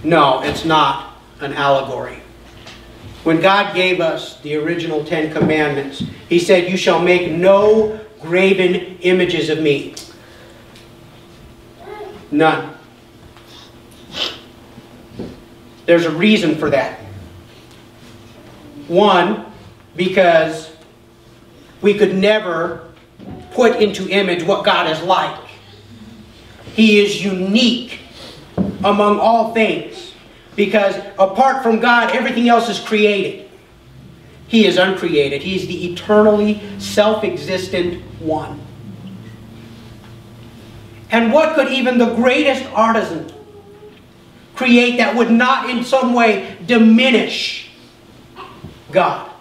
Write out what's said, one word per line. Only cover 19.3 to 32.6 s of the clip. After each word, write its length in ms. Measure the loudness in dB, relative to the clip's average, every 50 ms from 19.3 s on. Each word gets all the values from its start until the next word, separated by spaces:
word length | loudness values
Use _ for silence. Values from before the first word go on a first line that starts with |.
| -2 -6 -8 -16 -20 -20 -20 -20 -20 -20 -20 _ _
because 760 | -4 -4 0 2 4 4 6 6 4 2 2 -4 -8 -12 -16 -20 -20 -20 -20 _ _ _ _ _ _ _ -20 -20 -20 -20 -20 -20 -20 -20 -20 -16 -2
we 140 | 0 0 2
could 200 | 4 2 2 2
never 760 | 0 2 2 2 2 0 -4 -4 -4 -4 -6 -8 -12 -16 -20 -20 -20 -20 _ _ -20 -18 -18 -18 -18 -18 -8
put 280 | 0 2 2 2 4 2
into 280 | 0 0 0 -6 -6 -2
image 360 | 0 0 0 0 -2 -2 0
what 200 | -2 -2 0 2
God 240 | 0 0 0 0 -2
is 140 | -4 -4
like. 380 | 0 0 0 0 0 -4 -8 -12 -18 -20 -20 -20 -20 -20 -20 -20 -20 -20 -20 -20 -20 -20 -20 -20 -20 -20 -20 -20 -20 -20 -20 -20 -20 -8 0
He 260 | 2 4 6 6 4
is 240 | 4 2 -2 -4 -4
unique 760 | -4 -4 -4 -2 0 2 2 2 2 0 -2 -6 -12 -16 -18 -20 -20 -20 -20 -20 -20 -20 -20 -20 -12 -4 -4 -4 -4 -4 -2 0
among 340 | 0 2 2 2 2 2 2
all 360 | 2 2 2 2 0 -2 0
things, 580 | 0 0 0 -2 -6 -8 -12 -16 -18 -20 -20 -20 -20 -20 -20 -20 -20 -20 -14 -2
because 400 | -2 -2 0 2 0 0 0 -2 -4 -10 -14 0 0
apart 440 | 0 0 4 2 2 2 2 0
from 180 | 0 0 0 2
God, 340 | 2 2 2 2 2 0 -2
everything 340 | -2 -2 -2 -2 0 2 4
else 200 | 4 2